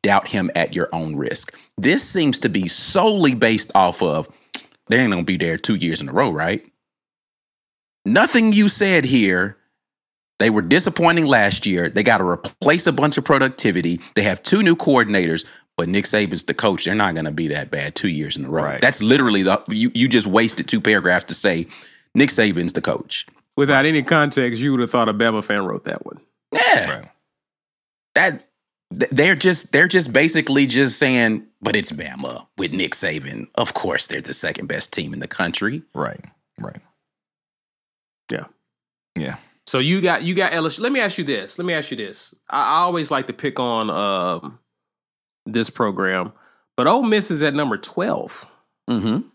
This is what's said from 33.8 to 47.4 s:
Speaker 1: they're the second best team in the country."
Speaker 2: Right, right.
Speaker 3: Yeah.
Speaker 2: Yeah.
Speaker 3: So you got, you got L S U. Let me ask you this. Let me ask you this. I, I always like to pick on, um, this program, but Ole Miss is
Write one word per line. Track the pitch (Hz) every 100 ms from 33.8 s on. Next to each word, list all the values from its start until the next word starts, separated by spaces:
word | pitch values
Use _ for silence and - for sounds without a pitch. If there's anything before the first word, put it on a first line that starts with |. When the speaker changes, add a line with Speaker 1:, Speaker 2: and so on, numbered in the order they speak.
| 92 73 -
Speaker 1:
they're | 65
the | -
second | - 78 - -
best | 76 -
team | - 78
in | 80
the | 78
country." | - 87 - 104 147 -
Speaker 2:
Right, | 69 65 - - _ _ -
right. | - - _ _ _ _ _ _ _ _ _ _ _ _ _ _ _
Speaker 3:
Yeah. | 60 - _ _ _ _ _ _ -
Speaker 2:
Yeah. | 71 - _ _ -
Speaker 3:
So | 131
you | 143 190
got, | 180 170
you | 165
got | 180 185
L | 165
S | 160 -
U. |
Let | 233
me | 269
ask | 208 -
you |
this. | 147 120 95 -
Let | 175
me |
ask | 160 147
you | -
this. | 101 104 - - _
I, | 135
I | 120 156
always | 175 175 143
like | 143 135
to |
pick | 120 143 127
on, | 123 117 110
um, | 82 101 95 90 87 73 - _ _ _ _ _ _ _ _
this | - 110 110
program, | - 110 95 95 92 95 _ _ _ _ -
but | 123
Ole | 233
Miss | 240 214 208
is | 160